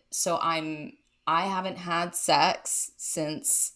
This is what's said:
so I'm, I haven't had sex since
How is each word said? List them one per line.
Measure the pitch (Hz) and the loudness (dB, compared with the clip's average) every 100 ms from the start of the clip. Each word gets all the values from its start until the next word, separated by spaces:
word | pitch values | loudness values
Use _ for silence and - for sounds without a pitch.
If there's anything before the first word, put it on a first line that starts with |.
| _ | _
so | - - 165 | -4 0 0
I'm, | 165 165 156 156 147 - _ _ - | 0 0 -2 -6 -10 -16 _ _ -2
I | 165 190 | 0 2
haven't | 190 185 180 | -2 -4 -6
had | 180 170 175 - | -2 -2 0 0
sex | - 147 170 - - - - - | 4 6 6 2 -2 -4 -4 -8
since | - - 151 156 - - - | -6 -4 -4 -2 0 2 0